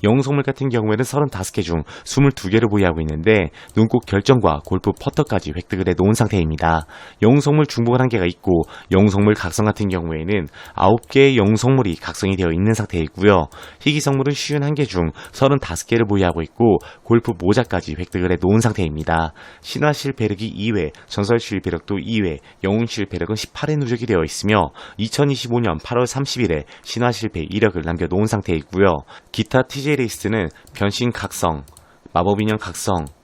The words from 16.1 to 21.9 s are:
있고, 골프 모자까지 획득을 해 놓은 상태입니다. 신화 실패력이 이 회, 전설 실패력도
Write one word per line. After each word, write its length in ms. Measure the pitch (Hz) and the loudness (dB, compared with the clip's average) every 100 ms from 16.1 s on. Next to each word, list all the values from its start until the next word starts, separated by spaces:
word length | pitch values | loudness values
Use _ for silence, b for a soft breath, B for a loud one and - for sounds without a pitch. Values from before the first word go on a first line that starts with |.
| 101 90 82 | 2 2 0
있고, 340 | 80 - 117 87 B B | -8 2 4 4 B B
골프 280 | - 117 113 92 | 2 2 2 -4
모자까지 600 | 87 110 120 92 80 76 | 0 2 0 -4 -6 -10
획득을 340 | 90 92 90 | -6 -4 -2
해 60 | 87 | 0
놓은 200 | 90 107 | 4 4
상태입니다. 720 | 113 104 85 76 80 82 82 - B B | 2 0 -4 -4 -2 0 -2 -6 B B
신화 320 | - - 147 | -12 -2 -2
실패력이 520 | 147 139 135 110 98 107 | -2 -6 -4 -4 -4 -8
이 260 | - 107 | -4 -2
회, 180 | 123 78 B B | -2 -4 B B
전설 320 | - 101 117 | -4 0 0
실패력도 580 | - 98 90 85 - | 0 -4 -4 -6 -4